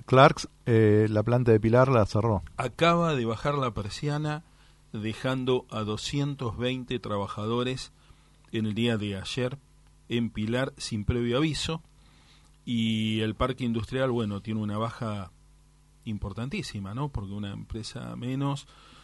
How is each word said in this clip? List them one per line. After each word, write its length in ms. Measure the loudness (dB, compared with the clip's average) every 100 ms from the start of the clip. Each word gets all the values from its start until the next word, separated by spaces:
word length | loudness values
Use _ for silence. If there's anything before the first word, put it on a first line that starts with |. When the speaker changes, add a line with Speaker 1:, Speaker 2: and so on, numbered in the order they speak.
| 6
Speaker 1:
Clarks, 420 | 8 8 8 -6 -8 2
eh, 420 | 6 8 6 6
la 120 | 2
planta 280 | 2 4 6
de 80 | 6
Pilar 280 | 6 6 6
la 180 | 6 4
cerró. 360 | 2 0 0 -4 -8
Speaker 2:
Acaba 580 | -6 0 2 4 2
de 100 | 0 0
bajar 280 | -2 -2 -2
la 160 | -2
persiana, 720 | -4 -8 -6 -4 -2 -4 -6 -10 _ -20 -20 _
dejando 760 | -8 -6 -4 -4 -2 0 0 0
a 100 | -6
doscientos 760 | -4 -4 -4 -4 -4 -4 -6 -4
veinte 420 | -4 -4 -4 -6
trabajadores 920 | -4 -4 -4 -6 -4 -2 -2 -4 -10 -18 -20 -20 _ _ -8
en 140 | -4 -2
el 80 |
día 220 | 0 0 0
de 200 | -4 -6
ayer 420 | -8 -4 -6 -6 -18 -20 -20 _ -4
en 220 | -2 -2
Pilar 420 | -2 -2 0 -2 -6
sin 280 | -8 -6
previo 340 | -2 -2 0 0
aviso. 440 | 0 -2 -4 -6 -10 -20 -20 -20 -20 -20 -20 -16
Y 560 | -4 0 0 0 0 0
el 140 | 0
parque 300 | 0 -2 0
industrial, 460 | -2 -2 -2 -2 0
bueno, 280 | 0 -2 -4
tiene 180 | -4 -4
una 180 | -2 -2
baja 540 | -4 -4 -6 -6 -10 -16 -20 -20 _ _ _ _
importantísima, 920 | -8 -8 -6 -8 -6 -6 -6 -8 -8
¿no? 140 | -6 -6
Porque 240 | -6 -8
una 200 | -8 -8
empresa 600 | -10 -10 -10 -10 -12 -12 -8
menos 520 | -6 -2 -2 -4 -8 -20 -20 -20